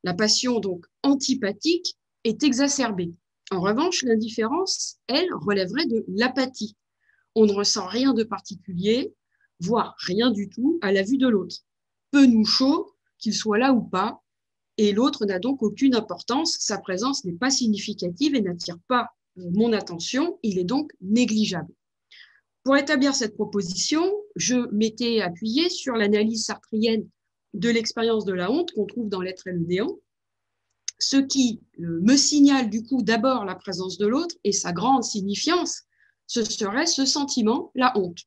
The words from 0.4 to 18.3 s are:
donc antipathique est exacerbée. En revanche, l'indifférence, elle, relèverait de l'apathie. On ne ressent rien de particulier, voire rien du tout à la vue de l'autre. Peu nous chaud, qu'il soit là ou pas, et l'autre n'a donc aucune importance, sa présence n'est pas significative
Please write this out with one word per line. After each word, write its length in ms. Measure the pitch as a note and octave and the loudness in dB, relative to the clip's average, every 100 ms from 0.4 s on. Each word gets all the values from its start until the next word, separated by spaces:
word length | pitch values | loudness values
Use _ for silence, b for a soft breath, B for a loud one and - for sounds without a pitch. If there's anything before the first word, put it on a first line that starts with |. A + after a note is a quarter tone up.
| B3+ A#3 | 2 -2
donc 260 | G3+ F3+ - _ | -2 -6 -12 _
antipathique 960 | C#4 C#4+ - C4 G3 G3+ D#4 F4 - - _ _ | 2 2 2 0 -2 -2 0 0 -2 -12 _ _
est 180 | A#3 G#3+ | -4 2
exacerbée. 680 | D4 A#3+ C#4 C#4 A#3+ F#3+ F3 E3+ _ _ - | 2 2 0 0 -2 -2 -6 -8 _ _ -8
En 100 | F#3 | -2
revanche, 420 | F3+ G#3+ F4+ F4+ | 0 2 0 0
l'indifférence, 920 | C4 A3 A3+ A3+ A3 D4+ F#4+ - - - - | 0 0 0 -4 -2 -2 -2 -4 -6 -10 -4
elle, 200 | C4 F4+ | -2 -2
relèverait 520 | A3+ D#3+ G3+ F#3 A#3 D#4+ | -4 -2 0 0 -2 -2
de 180 | A3 - | -2 -4
l'apathie. 680 | F#3 B3 B3+ C4 B3+ G#3+ _ _ _ _ _ _ | -2 -2 0 -4 -4 -12 _ _ _ _ _ _
On 100 | A3 G#3+ | 4 4
ne 60 | |
ressent 340 | G3+ G3+ G#3+ F#3 | 4 0 -2 -4
rien 280 | A3 C4+ | 0 2
de 80 | A3+ | 2
particulier, 880 | A3 G3 - F#3+ - F3 G3 A#3 G4 _ _ _ _ _ | -2 -6 -10 -16 -10 -4 0 0 0 _ _ _ _ _
voire 360 | F3 A#3+ - - | -2 -2 -2 -6
rien 320 | - F#3 B3 | -4 0 2
du 180 | G3+ G3+ | 0 -4
tout 300 | - C4 E4+ | -2 0 0
à 100 | G3 | 2
la 100 | G3 | 0
vue 160 | G3 C4 | 2 2
de 100 | C4 | 2
l'autre. 280 | G#3 F3 - _ _ _ _ _ | 2 0 -10 _ _ _ _ _
Peu 120 | C#4+ C4+ | 6 8
nous 180 | A3+ G#3+ | 8 4
chaud, 440 | - C4 E4 G#4 _ _ _ | 2 2 2 -2 _ _ _
qu'il 160 | A3+ | -4
soit 240 | G3+ G#3+ G#3 | -4 0 2
là 140 | C4 | 4
ou 80 | B3+ | 2
pas, 400 | F3 F3+ G#3 - _ _ _ _ _ - | 2 -2 -4 -6 _ _ _ _ _ 0
et 140 | G#3+ | 2
l'autre 340 | G3+ C4+ D4 G#3 | 4 2 0 -4
n'a 120 | F#3 | -2
donc 240 | G#3+ C4+ | -2 -2
aucune 320 | G#3+ G#3 C4+ | -2 2 4
importance, 640 | B3 G#3+ F3 - B3+ D#4+ - | 4 -2 -10 -4 -2 -2 -4
sa 200 | - G3 | -4 -6
présence 460 | - F#3 B3 C#4 | -6 -4 -2 -4
n'est 80 | F#3 | -6
pas 180 | E3+ B3+ | -2 0
significative 840 | C#4 A#3 G#3 - G3+ F3 F3 D4+ | 0 0 0 -4 -6 -6 -2 0